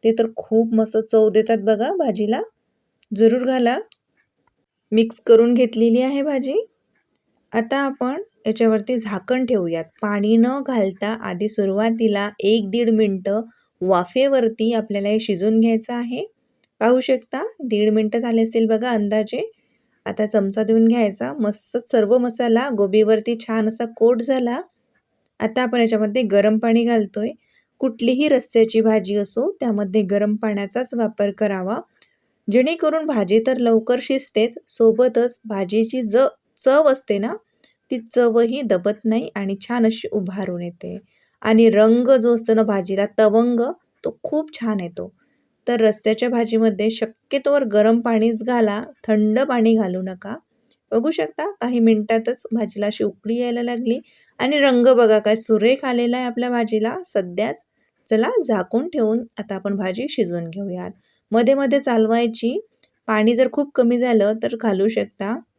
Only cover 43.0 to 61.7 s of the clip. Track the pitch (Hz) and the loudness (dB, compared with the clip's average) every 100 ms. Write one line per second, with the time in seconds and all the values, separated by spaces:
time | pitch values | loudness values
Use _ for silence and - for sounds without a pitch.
43 | 208 - 220 214 240 240 240 359 _ _ | -2 2 4 4 2 0 -2 -6 _ _
44 | - - - 302 311 - 233 208 175 175 | -12 -10 -4 -4 -4 -8 -4 -4 -6 -10
45 | 180 _ _ _ _ _ - 240 220 214 | -14 _ _ _ _ _ -4 2 2 2
46 | - 220 247 240 226 226 226 190 214 220 | -2 -2 -2 -2 0 2 0 0 -2 -2
47 | 226 - _ 277 277 285 254 208 214 233 | -8 -8 _ -4 0 0 2 2 4 4
48 | 233 226 220 220 233 240 220 208 254 - | 2 2 2 0 -2 0 0 0 -8 -14
49 | - 214 214 220 277 247 226 220 196 180 | -2 0 2 0 0 2 4 2 0 -4
50 | 185 185 196 254 _ _ _ _ _ 226 | -8 -10 -14 -14 _ _ _ _ _ -2
51 | 262 320 320 - 339 403 240 240 226 214 | -2 -4 -6 -6 -8 -6 -4 2 2 2
52 | 214 226 226 254 - 226 214 202 208 214 | 0 -2 -2 -8 -6 -6 -4 -4 -6 -2
53 | 208 - 214 233 247 233 240 240 240 247 | -6 -6 -6 -4 -2 -4 -4 -4 -4 -4
54 | - _ _ _ 254 294 277 247 240 247 | -6 _ _ _ -2 2 4 4 6 6
55 | 233 214 208 220 - 220 214 269 269 240 | 6 4 2 -2 0 2 2 0 0 -2
56 | 240 247 247 233 247 240 220 220 220 359 | 0 -2 -4 -4 -2 -2 0 0 -2 -4
57 | 349 214 180 175 226 294 _ _ _ _ | -4 -4 -4 -4 -6 -6 _ _ _ _
58 | - 220 254 494 262 214 180 226 320 311 | -2 0 2 0 0 -2 0 -4 -2 -2
59 | 214 226 233 - 208 196 196 202 190 190 | 0 -2 -4 -12 -8 -8 -6 -4 -4 -4
60 | 277 - 185 175 170 170 196 180 180 - | -6 -4 -4 -4 -8 -10 -10 -10 -12 -14
61 | _ _ _ 220 240 269 277 | _ _ _ 0 2 2 2